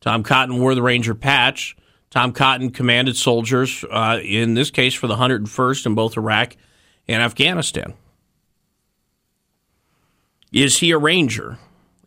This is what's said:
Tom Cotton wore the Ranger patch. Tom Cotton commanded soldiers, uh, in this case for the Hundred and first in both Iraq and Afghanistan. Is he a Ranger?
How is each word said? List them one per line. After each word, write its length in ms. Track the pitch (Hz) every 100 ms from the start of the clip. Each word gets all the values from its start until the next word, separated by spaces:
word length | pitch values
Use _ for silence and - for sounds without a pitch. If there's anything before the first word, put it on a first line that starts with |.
Tom 200 | 113 113
Cotton 360 | 107 131 127 123
wore 160 | 131
the 80 | 131
Ranger 320 | 123 123 113
patch. 600 | 113 135 139 127 - - - _ _ _
Tom 220 | 127 123
Cotton 360 | 120 135 127 127
commanded 480 | - 123 120 127 120
soldiers, 680 | 135 117 117 127 131 - -
uh, 280 | 107 113 113
in 300 | 85 107 117
this 180 | 117 151
case 220 | - 127
for 140 | - 120
the 100 | 107
Hundred 240 | 127 123
and 100 | 104
first 360 | - 127 131 120
in 80 |
both 240 | 107 113 113
Iraq 360 | 107 107 123 - _ _ _ _ -
and 140 | 113
Afghanistan. 720 | 117 - 147 180 - - - - _ _ _ _ _ _ _ _ _ _ _ _ _ _ _ _ _ _ _ _ _ _ _ _ _
Is 280 | 120 139 -
he 100 | 170
a 80 | 160
Ranger? 580 | 151 180 135 110 - 120 - _ _ _